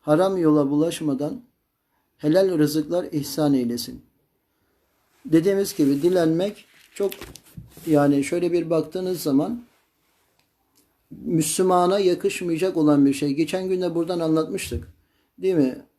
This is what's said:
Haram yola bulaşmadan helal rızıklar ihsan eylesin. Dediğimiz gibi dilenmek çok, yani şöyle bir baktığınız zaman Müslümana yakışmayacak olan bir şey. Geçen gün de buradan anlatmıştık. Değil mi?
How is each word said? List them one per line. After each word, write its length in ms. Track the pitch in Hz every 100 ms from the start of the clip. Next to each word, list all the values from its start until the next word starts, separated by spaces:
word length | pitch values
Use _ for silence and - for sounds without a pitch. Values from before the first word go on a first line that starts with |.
Haram 360 | - 151 190 190
yola 320 | 160 151 139
bulaşmadan 720 | 147 165 165 156 135 143 - - _ _ _ _ _ _ _
helal 400 | 151 170 190 175
rızıklar 460 | 151 151 151 170 175
ihsan 420 | 156 135 - 151
eylesin. 480 | 139 120 120 - 123 - _ _ _ _ _ _ _ _ _ _ _ -
Dediğimiz 500 | 160 170 196 196 -
gibi 260 | 143 143
dilenmek 640 | 165 185 165 160 196 208 - _ _
çok, 160 | - 202 - - - _ - - - -
yani 380 | 151 143 143
şöyle 280 | 139 175 175
bir 180 | 170 165
baktığınız 520 | 165 156 180 185 180
zaman 420 | 151 139 175 240 - _ _ _ _ _ _ _ _ _ _ _ _ _ _
Müslümana 880 | - - 165 156 - 185 180 175 202
yakışmayacak 760 | 190 175 - - 180 160 185 170
olan 300 | 151 143 139
bir 60 |
şey. 220 | 139 147
Geçen 340 | 139 156 185 185
gün 140 | 185
de 120 | 180
buradan 260 | 165 165 175
anlatmıştık. 680 | 160 160 160 190 - 120 - - _ _ _ _
Değil 160 | 185
mi? 320 | 180 131 127 -